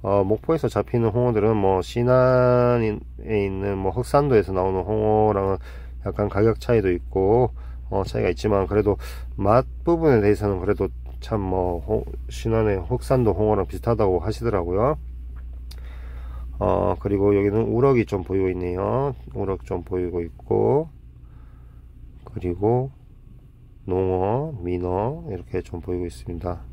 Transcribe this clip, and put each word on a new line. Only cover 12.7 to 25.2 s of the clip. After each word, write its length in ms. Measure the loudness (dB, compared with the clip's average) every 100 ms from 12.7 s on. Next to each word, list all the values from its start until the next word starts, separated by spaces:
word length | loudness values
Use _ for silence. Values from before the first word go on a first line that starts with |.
| -2 -2
흑산도 440 | -6 0 2 2
홍어랑 320 | 2 2 2 0
비슷하다고 540 | -4 -2 2 2 2
하시더라고요. 760 | -2 -4 -2 -2 -2 0 0 -2 -8 -14 -12 -14 -14 -14 -14 -14 -14 -14 -14 -12 -12 -12 -12 -4
어, 340 | 0 2 0 -2
그리고 360 | -2 2 4 4
여기는 240 | 2 0
우럭이 460 | 0 2 4 4 2
좀 160 | -2
보이고 260 | -2 0 0
있네요. 640 | 0 -4 -2 -2 0 -2 -6 -10
우럭 300 | -6 -4 -4
좀 180 | -4 -8
보이고 400 | -4 -4 -2 -4
있고, 680 | -6 -12 -2 2 4 2 0 -12 -20 -20 -20 -20 -20 -20 -20 -20 -20 -20 -20 -20
그리고 680 | -14 -8 -6 0 2 2 -2 -10 -20 -20 -20 -20 -20 -20 -20 -16
농어, 680 | -4 0 2 0 0 0 -2 -6
민어 640 | -4 -4 -2 -2 -2 -6